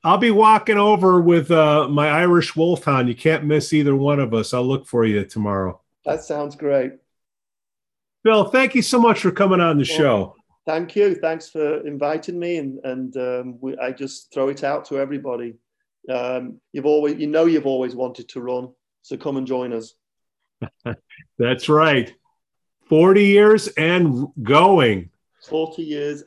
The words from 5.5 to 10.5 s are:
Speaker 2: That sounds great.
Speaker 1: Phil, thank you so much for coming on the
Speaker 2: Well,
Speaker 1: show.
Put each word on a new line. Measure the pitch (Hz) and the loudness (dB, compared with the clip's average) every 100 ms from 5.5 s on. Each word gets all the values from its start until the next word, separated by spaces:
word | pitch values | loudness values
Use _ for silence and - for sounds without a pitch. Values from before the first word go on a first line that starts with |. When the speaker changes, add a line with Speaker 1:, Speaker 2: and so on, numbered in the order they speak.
| 98 92 - _ _ - | -4 -6 -8 _ _ -8
Speaker 2:
That | 156 | -8
sounds | - 147 147 143 | -6 -8 -8 -8
great. | 147 139 131 - _ _ _ _ _ _ _ _ _ _ _ _ | -2 -2 -2 -10 _ _ _ _ _ _ _ _ _ _ _ _
Speaker 1:
Phil, | 220 214 202 | 2 2 2
thank | 254 262 254 | 2 2 0
you | |
so | - 247 | 0 2
much | 233 214 | 2 2
for | 185 | -2
coming | - 196 180 | 0 2 2
on | 170 151 | 2 0
the | 131 | 0
Speaker 2:
Well, | 160 | 0
Speaker 1:
show. | 143 107 95 _ _ | 2 0 -2 _ _